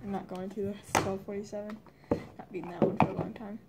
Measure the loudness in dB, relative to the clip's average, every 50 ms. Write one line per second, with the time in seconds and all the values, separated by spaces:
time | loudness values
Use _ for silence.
0 | -2 0 -2 -2 -2 -2 -6 -4 -4 -4 -2 -2 0 0 -2 -4 -8 2 2 4
1 | 4 4 0 -2 -2 -4 -4 -4 -4 -4 -6 -6 -6 -6 -8 -10 -12 -18 -20 -20
2 | 0 0 0 0 0 -8 -12 -14 -14 -8 -6 -6 -6 -6 2 4 4 4 8 6
3 | 6 6 6 0 -2 -2 -4 -6 -8 -8 -8 -10 -12